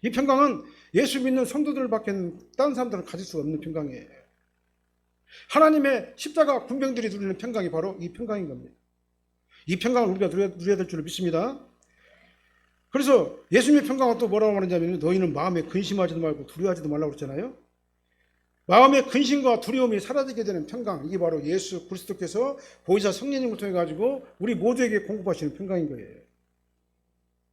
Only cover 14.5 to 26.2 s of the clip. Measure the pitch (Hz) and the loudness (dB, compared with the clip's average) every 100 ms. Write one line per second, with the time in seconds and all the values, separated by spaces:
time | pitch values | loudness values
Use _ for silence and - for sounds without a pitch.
14.5 | 202 185 175 165 180 156 190 180 135 175 | 2 0 0 0 0 0 2 2 0 -2
15.5 | 170 156 190 190 196 180 165 160 147 139 | -2 -2 -4 -2 0 0 0 -4 -4 -8
16.5 | 156 190 175 151 147 156 143 139 139 240 | -4 -2 -2 -4 -4 -4 -6 -8 -8 -8
17.5 | - _ _ _ _ _ _ _ _ _ | -12 _ _ _ _ _ _ _ _ _
18.5 | _ - 196 269 277 262 254 254 285 254 | _ 4 8 10 8 4 0 2 2 4
19.5 | 226 - 262 247 208 - 277 269 226 208 | 2 0 0 2 0 -2 -4 -2 -4 -4
20.5 | 180 151 247 214 175 151 190 170 156 143 | -4 -6 -8 -6 -6 -6 -2 0 0 -2
21.5 | 185 190 180 - 185 - 190 175 196 262 | -2 -4 -10 -10 -12 -12 -10 -6 -2 -4
22.5 | 277 - - - 202 196 180 277 269 254 | -4 -14 -12 0 2 2 -2 -4 -2 -2
23.5 | 214 202 180 165 156 233 277 - - 208 | -4 -4 -2 -2 -2 -2 -2 -8 -6 -4
24.5 | 202 208 247 240 214 202 208 180 160 151 | 0 0 2 0 0 -2 -6 -4 -4 -4
25.5 | 151 190 185 151 123 98 - | -6 -4 -2 -2 -6 -14 -20